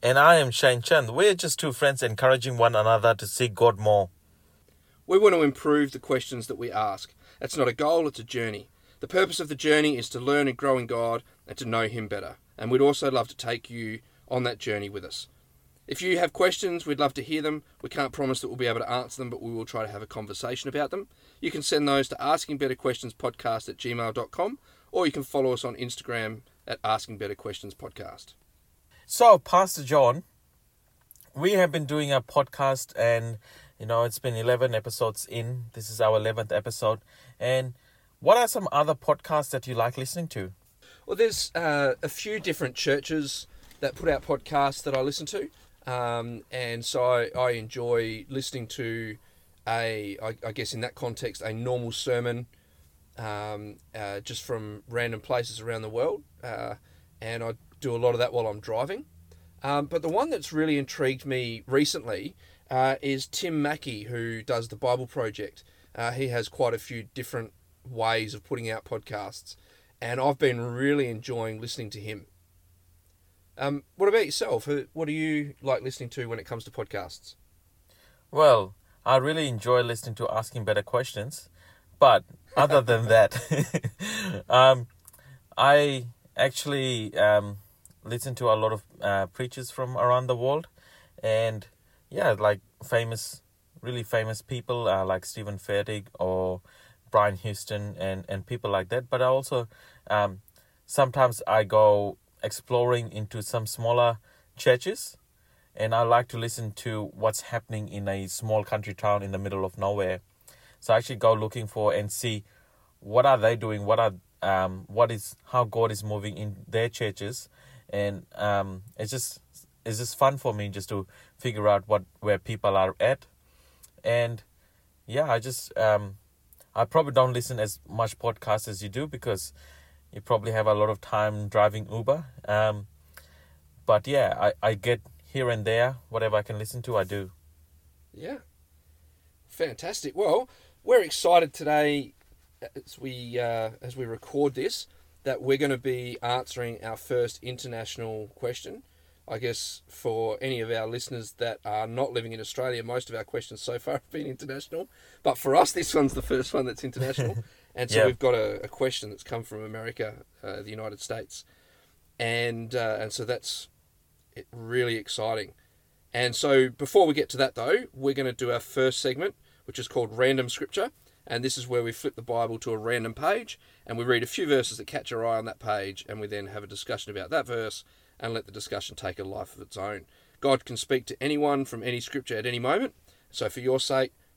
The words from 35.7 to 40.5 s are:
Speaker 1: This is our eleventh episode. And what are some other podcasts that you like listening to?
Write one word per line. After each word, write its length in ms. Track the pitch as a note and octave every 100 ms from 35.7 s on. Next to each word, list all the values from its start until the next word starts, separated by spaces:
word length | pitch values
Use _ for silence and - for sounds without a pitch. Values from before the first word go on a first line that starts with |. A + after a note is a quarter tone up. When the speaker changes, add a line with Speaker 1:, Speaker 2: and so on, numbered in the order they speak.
Speaker 1:
This 180 | - G#2+
is 120 | A2
our 160 | A2 A2
eleventh 340 | G#2+ A2 G#2+
episode. 480 | - A#2+ A2+ A2 G#2+ _ - - -
And 360 | B2 C3 C3 B2 _ _ _ _
what 160 | C3 A3+
are 120 | A#3
some 180 | B3 F#3+
other 220 | C#3+ D3+ C#3+
podcasts 560 | - D3+ - D3+ C#3+
that 160 | C3+ C3
you 80 | A#2+
like 220 | A#2 B2
listening 300 | C3 F3 E3+
to? 220 | - F#2